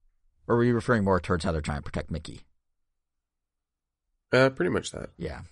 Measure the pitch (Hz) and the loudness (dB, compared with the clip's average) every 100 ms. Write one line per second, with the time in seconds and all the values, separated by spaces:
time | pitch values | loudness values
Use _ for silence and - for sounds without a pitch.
0 | _ _ _ _ - 117 120 117 117 117 | _ _ _ _ 0 2 4 2 2 2
1 | 98 92 - 90 87 80 76 73 - - | 4 2 2 0 0 -2 -2 -6 -4 -6
2 | - - - 58 - _ _ _ _ _ | -6 -8 -10 -16 -20 _ _ _ _ _
3 | _ _ _ _ _ _ _ _ _ _ | _ _ _ _ _ _ _ _ _ _
4 | _ _ - 127 131 131 175 101 - - | _ _ 0 4 4 2 0 0 -4 -12
5 | - - 82 - 92 | -14 -10 -10 -10 -16